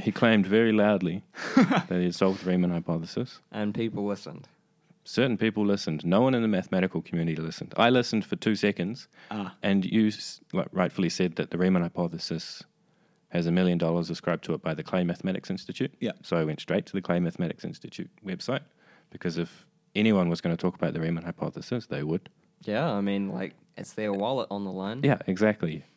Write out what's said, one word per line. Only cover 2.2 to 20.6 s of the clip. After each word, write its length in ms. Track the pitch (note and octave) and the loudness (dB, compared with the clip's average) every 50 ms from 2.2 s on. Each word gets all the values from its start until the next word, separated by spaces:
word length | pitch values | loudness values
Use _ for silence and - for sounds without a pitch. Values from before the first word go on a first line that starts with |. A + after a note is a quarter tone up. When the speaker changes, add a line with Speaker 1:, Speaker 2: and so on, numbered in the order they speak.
| G2 F#2+ F#2+ G2 - | 2 2 2 0 0
Speaker 1:
the 60 | F#2 | 0
Riemann 200 | F2+ F2+ F2+ F2+ | 2 2 2 2
hypothesis. 720 | F2 E2+ E2+ - E2 E2 D#2+ - - - B2 - - - _ _ | 0 -2 -2 -2 -4 -4 -4 -6 -6 -6 -6 -6 -10 -20 _ _
Speaker 3:
And 240 | - G#2+ G#2+ G#2 G2+ | -8 -4 -4 -4 -2
people 300 | A#2 A2+ A2+ G#2 G#2 G2+ | -2 -2 -2 -2 -4 -4
listened. 420 | G2+ G2+ F#2+ - - - - - - _ _ _ _ _ _ _ _ _ _ _ | -4 -4 -6 -8 -14 -16 -16 -18 -20 _ _ _ _ _ _ _ _ _ _ _
Speaker 1:
Certain 320 | - - - B2 C3+ A#2+ | -4 0 2 2 2 2
people 280 | G2 A2+ A2 G#2 G#2+ G#2 | 2 0 0 2 2 2
listened. 400 | G2+ G2+ G2 - - D#2+ D2 D2 | 2 2 2 0 -4 -4 -2 0
No 160 | E2+ F2+ G#2 | 4 4 6
one 140 | B2+ C3 C3 | 6 4 4
in 80 | A#2+ | 2
the 60 | A2+ A2 | 2 2
mathematical 520 | G2+ F#2 F#2 - F#2+ F#2 F#2 F2+ - E2 | 0 0 0 0 0 0 0 2 0 -4
community 400 | E2 - - E2+ E2 E2 D#2+ D#2+ | -6 -4 -4 -2 -2 -2 -2 -2
listened. 320 | D#2+ E2 D#2+ - - E2+ - | -4 -6 -8 -8 -12 -8 0
I 140 | - A2+ A#2+ | 4 4 6
listened 340 | B2+ B2+ A#2+ - - A2 F#2+ | 6 4 2 2 0 -2 -2
for 120 | - G#2+ | -2 -6
two 200 | F2 - A#2+ G#2+ | -2 0 0 0
seconds, 500 | F#2+ - G#2 G2+ - F2 F#2+ A#2 - - _ _ - - - | 2 2 0 0 0 -2 -4 -4 -8 -14 _ _ -20 -14 -10
Speaker 2:
Ah. 240 | G#2+ G#2+ G2 F#2 - _ | -8 -8 -8 -8 -10 _
Speaker 1:
and 220 | - G#2 G2 G2 F#2 | 0 2 2 4 2
you 240 | - - A2 A2 G#2+ | 4 4 4 4 4
s-, 320 | G#2 - - - - - _ _ | 2 -2 -10 -12 -12 -14 _ _
like, 160 | - F#2 - - | -4 -4 -4 -2
rightfully 360 | - F#2 F#2 E2+ - - F#2 E2+ | 0 0 0 0 0 0 0 0
said 280 | - - F#2 F2 D#2+ | 2 0 0 0 0
that 140 | - D2+ - | -4 -6 -4
the 80 | - E2 | -2 0
Riemann 240 | F#2 F#2 F#2 F2+ | 2 4 4 4
hypothesis 840 | F2 E2+ - - F2 E2+ E2+ E2+ - - E2 E2 - - - - - _ _ _ _ _ _ _ _ _ _ _ _ _ | 2 0 -2 -4 -4 -4 -4 -8 -8 -6 -6 -8 -8 -10 -14 -16 -18 _ _ _ _ _ _ _ _ _ _ _ _ _
has 180 | - F2 E2+ | -2 -2 0
a 60 | E2+ | 2
million 260 | E2+ F2+ F#2 F2+ F2 E2+ | 4 4 4 4 4 2
dollars 320 | E2+ E2 E2+ F2 E2 E2+ | 2 2 0 0 -2 -4
ascribed 340 | E2+ - - F2+ E2+ D#2+ - | -6 -4 -2 -2 -2 -2 -2
to 100 | - E2 | -4 -6
it 80 | D2 | -4
by 120 | - E2 D#2+ | -4 -4 -6
the 80 | D2+ | -6
Clay 220 | - - - F#2 F2+ | -6 -2 -2 0 0
Mathematics 440 | F2 E2+ - - F#2+ F#2 - - - | 0 -2 -2 -4 -4 -4 -4 -6 -6
Institute. 420 | F2 F2+ - - F#2 - B2+ - - _ | -8 -8 -8 -12 -6 -6 -6 -6 -4 _
Speaker 2:
Yeah. 120 | B2 A2 - - | -6 -6 -6 -8
Speaker 1:
So 140 | - - E2+ | -6 -2 0
I 80 | E2+ D#2 | 0 0
went 160 | D#2 D2+ - | 0 -2 -6
straight 260 | - - F2 G2 F#2 | -4 -2 -2 -2 -2
to 60 | - | -2
the 100 | - G2 | -6 -6
Clay 180 | F2+ - F2 F2 | -2 0 0 0
Mathematics 440 | F2 E2 - - F2+ E2 - - - | 0 0 -2 -2 -4 -4 -4 -8 -10
Institute 460 | - - - - - - - F2+ - _ _ - | -12 -12 -12 -16 -16 -12 -12 -14 -14 _ _ -12
website, 380 | F#2+ F#2 F2+ - - B2+ C#3+ D3 _ _ _ _ _ _ _ _ _ | -10 -10 -8 -6 -4 -4 -4 -6 _ _ _ _ _ _ _ _ _
because 280 | - - - F2+ D#2+ E2 | -20 -6 -6 -4 -2 -2
if 280 | E2+ - - - - _ _ _ _ _ _ | -4 -4 -6 -18 -20 _ _ _ _ _ _
anyone 340 | G2 G#2+ A2+ G#2+ G2 F2+ E2+ | 2 4 6 6 6 4 2
was 120 | E2+ E2 | 2 0
gonna 160 | - F2 E2+ | 0 -2 -2
talk 180 | - | 0